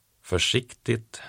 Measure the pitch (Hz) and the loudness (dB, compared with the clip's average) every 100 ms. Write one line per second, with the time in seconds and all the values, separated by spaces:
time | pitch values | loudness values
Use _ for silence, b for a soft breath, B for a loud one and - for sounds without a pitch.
0 | _ _ - 90 - 123 - - - 117 | _ _ -2 2 4 2 0 -4 -2 -2
1 | 110 - | -4 -16